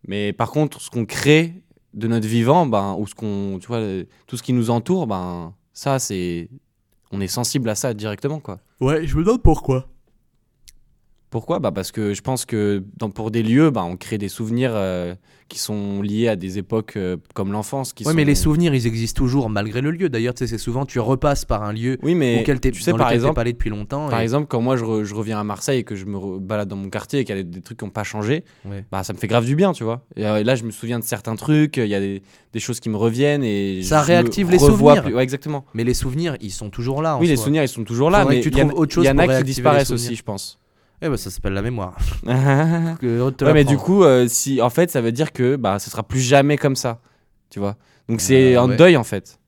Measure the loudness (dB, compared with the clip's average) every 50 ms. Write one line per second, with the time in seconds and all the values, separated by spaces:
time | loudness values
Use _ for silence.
0 | -10 -6 -6 -4 -4 -4 -2 -2 -4 -2 0 -2 -2 -2 -4 -12 -18 -8 -6 -6
1 | -6 -4 -4 -2 4 6 6 6 4 0 -6 -16 _ _ _ _ _ _ _ -6
2 | -2 0 0 0 0 0 2 2 4 4 4 4 4 2 0 0 0 -2 -4 -6
3 | -8 -8 -10 -10 -8 -6 -6 -6 -6 -6 -8 -10 -8 -8 -6 -4 -4 -4 -6 -8
4 | -8 _ _ _ _ _ -14 -10 -4 -2 0 0 2 2 0 0 0 -2 -2 -2
5 | -2 -4 -4 -6 -6 -8 -10 -10 -12 -14 -16 _ _ _ _ -8 -4 -2 -2 -2
6 | -2 -4 -4 -4 -4 -4 -4 -6 -8 -12 -18 -20 _ _ _ _ _ _ _ _
7 | _ _ -6 -6 -6 -4 -4 -4 -4 -2 -4 -2 -2 -2 -4 -2 -4 -4 -6 -4
8 | -6 -8 -8 -6 -6 -6 -6 -8 _ -14 -14 -14 _ _ _ _ -2 0 0 0
9 | -2 -2 -2 0 2 0 0 4 6 4 4 4 0 -2 -2 -2 -2 -8 -20 _
10 | _ _ _ _ _ _ _ _ _ _ _ _ _ -20 _ _ _ _ _ _
11 | _ _ _ _ _ _ -8 -8 -4 -2 -4 0 0 -2 -2 -2 -8 -6 -6 -4
12 | -2 -2 -2 -4 _ -4 -4 -4 -4 -4 -2 0 0 0 0 -2 -4 -8 -10 -8
13 | -8 -8 -6 -6 -8 -2 -2 0 2 4 4 6 6 4 4 0 -4 -4 -6 -10
14 | -8 -8 -6 -6 -6 -8 -8 -8 -6 -4 -2 -2 -2 0 0 -2 -2 -2 -2 -4
15 | -6 -8 -10 -14 _ _ _ _ _ _ -10 -10 -8 -6 -6 -6 -6 -6 -6 -6
16 | -4 -4 -2 0 0 0 0 -2 -4 -8 -8 -8 -6 _ -4 -4 -4 -6 -8 -6
17 | -4 -4 -6 -6 _ _ -8 -6 -6 -4 -4 -6 -6 -6 -6 -6 -6 -8 -10 -6
18 | -4 0 2 2 4 4 4 4 2 2 2 4 2 2 2 2 0 -2 -2 -2
19 | -4 -4 -2 -2 0 0 0 0 0 0 -2 -4 -4 -4 -4 -4 -4 -4 -2 -2
20 | -2 -2 -2 -2 -2 -2 -2 -4 -6 -6 -6 -6 -6 -6 -4 -4 -6 -4 -4 -2
21 | 0 0 0 2 2 0 0 0 -2 -4 -4 -4 -4 -6 -6 -4 -4 -4 -4 -2
22 | -2 0 2 2 2 2 2 2 2 2 0 2 2 0 0 2 0 0 2 2
23 | 2 2 2 2 2 2 0 0 -2 -2 -2 -2 -4 -4 -4 -6 -8 -8 -6 -6
24 | -4 -2 -2 0 0 0 0 -2 -2 -2 -2 -2 0 0 0 0 0 -2 -2 -2
25 | -2 -4 -6 -6 -6 -4 -4 -4 -4 -6 -6 -6 -2 -2 -2 -2 -2 -4 -10 -10
26 | -8 -8 -8 -8 -8 -8 -8 -8 -6 -4 -4 -4 -4 -6 -8 -10 -10 -8 -8 -10
27 | -8 -4 -4 -4 -2 -2 -4 -6 -6 -8 -12 -16 -16 -16 -14 -12 -12 -8 -8 -8
28 | -8 -6 -6 -4 -2 -2 -2 -4 -4 _ _ _ -16 -14 -14 -14 -12 _ -8 -8
29 | -8 -8 -8 -8 -4 0 2 2 2 2 2 2 2 2 0 -2 -4 -6 -6 -6
30 | _ _ -8 -4 -2 0 0 2 2 2 0 0 -2 -8 -10 -10 -8 -6 -6 -6
31 | -4 -6 -6 -6 -6 -8 -8 -6 0 2 2 2 2 2 0 -2 -2 0 0 -2
32 | -2 -2 -6 -8 _ _ _ _ _ _ -10 -8 -6 -6 -8 -6 -6 -6 -2 0
33 | 0 0 2 2 0 2 2 0 0 -2 -2 -2 -2 -2 -4 -4 -2 0 2 2
34 | 4 4 4 4 4 0 0 -2 2 4 6 8 8 8 8 8 8 8 8 8
35 | 4 0 0 0 0 0 -2 -8 -6 -8 -8 -8 -10 _ -6 -4 -2 0 0 -2
36 | -2 -4 -4 -2 -4 -4 -6 -6 -10 -12 -10 -10 -12 -10 -8 -6 -6 -4 -4 -2
37 | -2 -2 0 2 2 2 2 2 2 0 0 2 0 0 -2 -8 -8 -4 0 2
38 | 2 4 4 4 4 4 2 2 2 2 2 2 2 2 2 0 0 0 2 2
39 | 4 4 6 4 4 4 4 2 2 0 -2 2 2 4 4 4 2 0 -2 -4
40 | -4 -6 -8 -8 -8 -8 -8 -8 -10 -14 -18 _ _ _ _ _ _ _ _ _
41 | -4 -4 -4 -4 -6 -10 -10 -6 -6 -4 -4 -2 -4 -4 -4 -6 -8 -8 -4 -4
42 | -2 -2 -2 -4 -4 0 0 2 4 4 4 4 2 2 0 0 -2 -4 -4 -4
43 | -2 -2 0 0 0 -2 -2 2 2 4 6 6 6 6 2 0 2 2 4 6
44 | 8 8 8 6 4 2 0 -4 -2 -2 0 2 2 2 4 2 0 2 0 0
45 | 0 0 0 -2 -4 -4 _ 0 0 0 2 0 0 -2 -2 -2 -4 -8 -8 -10
46 | -8 _ -2 -2 2 6 6 6 6 6 2 2 0 0 0 0 -4 -6 -6 -8
47 | _ _ _ _ _ _ _ _ _ _ -8 -6 -6 -6 -6 _ _ _ _ _
48 | _ -4 -4 -2 2 6 6 8 8 8 6 6 4 4 6 8 8 8 8 6
49 | 2 -2 -6 -8 -8 -12 -20 _ _